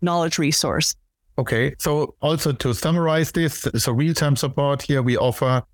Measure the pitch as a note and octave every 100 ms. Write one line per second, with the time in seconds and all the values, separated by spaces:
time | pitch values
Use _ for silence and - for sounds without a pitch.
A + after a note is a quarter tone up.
0 | F3 E3+ E3 D#3 D3+ D#3+ D3 F#2+ - -
1 | _ _ _ - B2+ A#2 C3+ - - D3+
2 | D3+ - D3 D#3+ D#3 C3 C3 A#2 D#3 E3+
3 | E3 D#3 D#3 - E3 - - A#2 A#2+ A#2+
4 | D#3 E3 D3+ C3+ C#3+ C3+ C#3+ C#3 - C#3
5 | B2 A#2 B2 A2+ C3 B2+ -